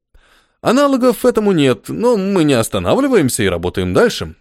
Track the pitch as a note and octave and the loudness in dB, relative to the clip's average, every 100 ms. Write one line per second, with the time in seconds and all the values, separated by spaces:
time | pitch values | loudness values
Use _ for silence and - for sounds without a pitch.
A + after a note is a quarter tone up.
0 | _ _ _ _ _ _ - B3 C#4+ C4+ | _ _ _ _ _ _ 0 2 2 2
1 | B3 A3 B3 A#3 G#3 F3 C3+ B2 - C3+ | 0 0 0 0 0 2 2 0 -4 -4
2 | D#3+ G#3 F#3+ G3 D3+ B2+ A2 G2 F2+ F#3 | 0 0 0 0 2 2 0 -4 -2 -2
3 | C#4 A#3 C3 - G2 F2 F2 F#2+ F#2 G#2+ | 0 0 0 0 -2 -2 -4 -4 -2 0
4 | A3+ - D#2+ - | 0 -2 -10 -14